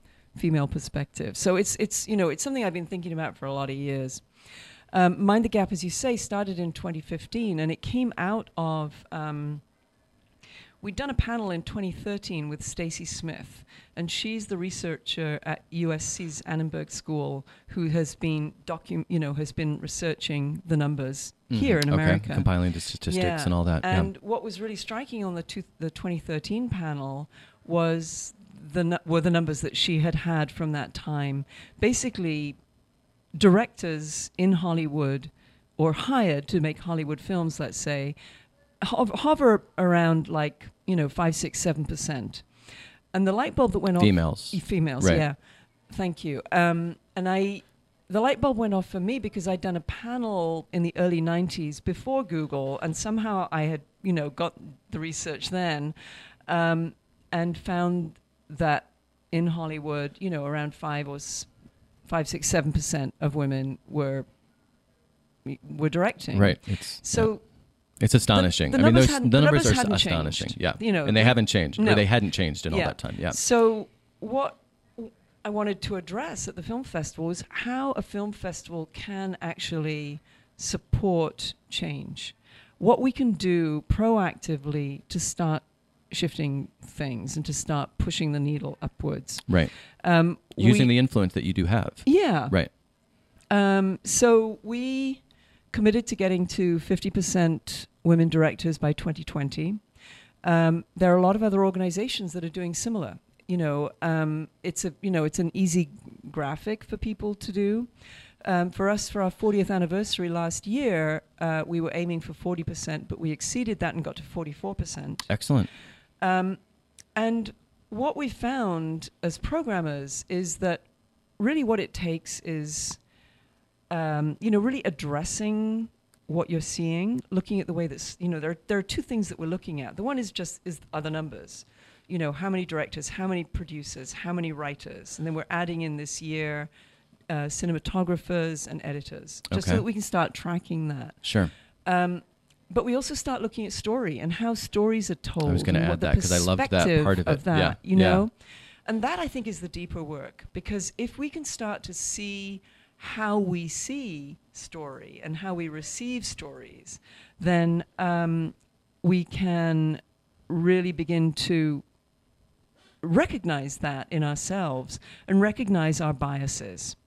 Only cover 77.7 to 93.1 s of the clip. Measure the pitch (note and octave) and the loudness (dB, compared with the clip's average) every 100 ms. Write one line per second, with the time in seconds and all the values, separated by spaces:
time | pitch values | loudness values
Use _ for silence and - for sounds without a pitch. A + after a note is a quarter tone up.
77.7 | B3+ C4+ B3+ - G3+ G#3 G#3 F#3+ D#3 - | -4 -2 -4 -6 -6 -6 -6 -8 -10 -10
78.7 | E3+ D#3 - - G3 F#3+ F3+ E3 - - | -10 -10 -12 -10 -6 -6 -6 -8 -6 -6
79.7 | E3 D3+ D3+ D3 D3 _ _ _ - - | -4 -4 -4 -8 -12 _ _ _ -12 -6
80.7 | F#3+ - - G3 E3+ D#3 - - - _ | -6 -2 0 2 2 0 -4 -10 -10 _
81.7 | - E3+ C#3+ C#3+ - - - _ - - | -8 -6 -8 -10 -12 -14 -16 _ -20 -20
82.7 | - F#3 - C4 - B3+ F3+ F#3 F3 D#3+ | 2 4 6 4 2 2 2 2 2 2
83.7 | D3+ - - A3 A3 F3+ - - D3 D3 | 0 0 2 4 4 2 -2 -4 -4 -2
84.7 | D3 C#3 C#3+ - F3 - - E3 D#3 - | -4 -4 -8 -6 -4 -4 0 0 0 -4
85.7 | _ _ _ _ - - - D3 C#3 - | _ _ _ _ -4 -2 -2 -2 -4 -6
86.7 | _ - - C#3+ A#2 A2 D#3 D3+ C#3+ - | _ -14 -8 -6 -6 -6 -6 -4 -4 -2
87.7 | D3 C3+ - - - D#3 D3 C#3+ D3 C#3+ | -2 -2 -2 -2 0 0 0 0 -2 -6
88.7 | - C#3+ - D3 C#3+ - - - F2+ D#2 | -8 -10 -6 -6 -6 -8 -8 2 4 2
89.7 | - - _ - E3+ E3 - - - G2+ | -2 -20 _ 4 6 6 0 -8 4 6
90.7 | - B2+ A#2+ B2+ A2 F#2 - C#2 F#2 F2 | 8 8 6 4 4 2 2 0 2 2
91.7 | A2 - - - F4 F4+ D#3+ A#2+ F#2 - | 2 0 -2 4 6 6 2 2 2 2
92.7 | _ _ _ _ | _ _ _ _